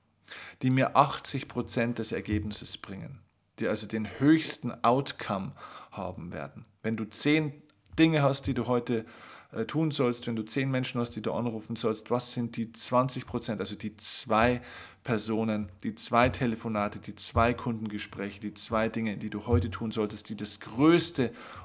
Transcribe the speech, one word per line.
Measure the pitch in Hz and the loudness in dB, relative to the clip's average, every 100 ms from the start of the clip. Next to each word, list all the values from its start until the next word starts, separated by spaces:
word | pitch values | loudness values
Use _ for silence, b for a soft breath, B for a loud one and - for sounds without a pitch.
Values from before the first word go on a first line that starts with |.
| _ _ B B B - | _ _ B B B -2
die | 131 | 2
mir | 131 131 | 4 6
achtzig | - 143 - - 135 - | 6 4 2 -4 -6 -4
Prozent | - 117 - 120 117 | -4 -2 0 0 -2
des | 110 | -4
Ergebnisses | - 98 104 98 104 - - | -4 -2 -2 -2 -4 -4 -6
bringen, | - 95 - - - _ _ - | -8 -12 -12 -14 -20 _ _ -4
die | 104 | -2
also | 107 101 | -2 -2
den | 110 107 - | -4 -6 4
höchsten | 139 160 156 - 120 - | 6 6 4 0 -2 0
Outcome | 117 127 135 - - 98 98 B B B B | 4 4 2 -4 -4 -4 -4 B B B B
haben | - 90 92 85 | -8 -8 -8 -10
werden. | 87 69 - - _ | -8 -10 -12 -20 _
Wenn | 110 113 | -4 -4
du | |
zehn | 110 - 147 156 151 143 - _ _ - | -2 0 2 2 0 -6 -18 _ _ 2
Dinge | 160 156 | 4 6
hast, | 143 135 139 | 4 2 0
die | |
du | 127 117 | -2 0
heute, | 123 120 117 113 B B B B | 0 2 -2 -2 B B B B
äh, | - 113 | -6 -4
tun | 147 160 | 0 0
sollst, | 143 123 120 - | 2 2 0 -2
wenn | 113 | -4
du | |
zehn | 110 139 135 | -2 -2 0
Menschen | 131 127 123 | 0 0 -2
hast, | 120 | -2
die | - | -2
du | 104 | -2
anrufen | 85 120 110 107 113 | -2 -2 -4 -6 -2
sollst, | 117 110 - | 0 -2 0
was | 123 - | 0 2
sind | - 117 117 | 0 -2 -4
die | 113 | -6
zwanzig | - - 123 131 131 - | -2 2 4 2 0 -4
Prozent, | 120 120 104 | -4 -2 -2
also | 101 104 | -4 -4
die | 107 - | -8 -4
zwei | - - - 107 120 123 B B B B | -2 0 4 6 6 4 B B B B
Personen, | - 113 107 110 113 107 101 - | -2 -2 0 0 0 -2 -4 -8
die | 113 | -6
zwei | 104 - 117 123 | -4 2 4 4
Telefonate, | - 123 113 117 107 101 104 | 4 -2 -2 -2 -2 -2 -4
die | - 101 | -10 -6
zwei | - 120 117 | 0 4 4
Kundengespräche, | 120 127 113 110 104 - - 101 98 | 2 -2 -4 -4 -6 -8 -8 -8 -8
die | 107 | -8
zwei | - - 113 110 | -6 -2 0 0
Dinge, | 117 113 98 | 0 -4 -4
die | 107 | -6
du | 104 110 | -6 2
heute | 120 117 | 2 2
tun | 95 113 | -2 -4
solltest, | 110 107 107 - | -2 -2 -4 -8
die | 110 | -6
das | 104 - | -4 -6
größte | - 110 151 170 170 - 117 B B B | -6 4 6 8 6 2 -2 B B B